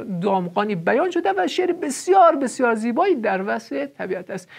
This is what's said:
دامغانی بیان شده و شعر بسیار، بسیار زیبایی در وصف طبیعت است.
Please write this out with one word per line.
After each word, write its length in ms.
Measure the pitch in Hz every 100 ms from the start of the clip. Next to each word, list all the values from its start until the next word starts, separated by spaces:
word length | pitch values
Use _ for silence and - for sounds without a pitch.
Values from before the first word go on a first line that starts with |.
| - 175
دامغانی 560 | 196 190 175 190 214 190
بیان 360 | 175 226 359
شده 220 | 339 392 392
و 100 | 359
شعر 240 | - 359
بسیار، 640 | 349 302 - - 392 339 277
بسیار 400 | 269 - 247 220
زیبایی 400 | 233 247 392 302
در 260 | 214 190 196
وصف 280 | 226 -
طبیعت 560 | 277 285 - 180 185 -
است. 200 | 190 -